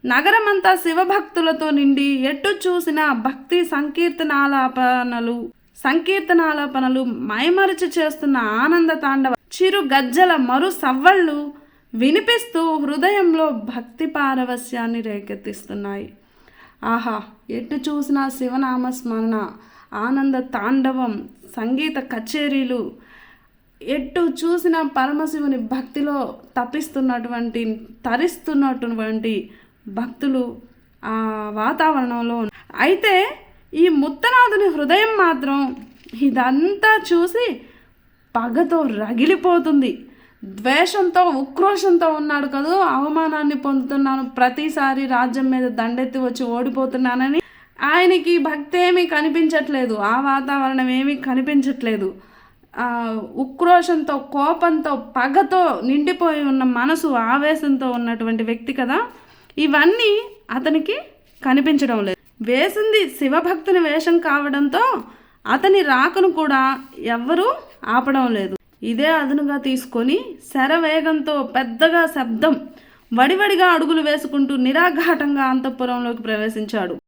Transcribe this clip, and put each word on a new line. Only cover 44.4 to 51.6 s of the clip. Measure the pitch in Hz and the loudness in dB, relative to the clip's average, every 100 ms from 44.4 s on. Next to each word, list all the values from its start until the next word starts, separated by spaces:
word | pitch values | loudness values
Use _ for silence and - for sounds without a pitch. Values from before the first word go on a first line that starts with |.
| 247 247 302 302 269 262 269 | 0 0 -4 -2 -2 -2 -2
రాజ్యం | 247 247 240 262 | 0 0 0 0
మీద | 262 254 | 0 -2
దండెత్తి | 233 226 240 262 262 | -2 -4 -2 -4 -2
వచ్చి | 254 240 247 | -4 -2 -4
ఓడిపోతున్నానని | 233 254 254 262 262 254 247 262 302 - - _ - | -2 -4 -2 -2 0 0 0 0 0 -4 -18 _ -4
ఆయనకి | 277 330 359 359 302 349 | 0 4 4 4 2 2
భక్తి | 302 302 294 359 | 0 -4 -2 2
ఏమీ | 359 359 339 | 4 2 2
కనిపించట్లేదు, | 311 311 294 320 311 294 277 254 | 0 0 2 2 2 0 -2 -2
ఆ | 214 202 240 | -2 0 0
వాతావరణం | 277 269 262 277 269 262 254 | 0 -2 0 -2 0 0 0
ఏమీ | 254 277 277 | 0 0 -2
కనిపించట్లేదు. | 262 254 262 294 | -2 -2 2 0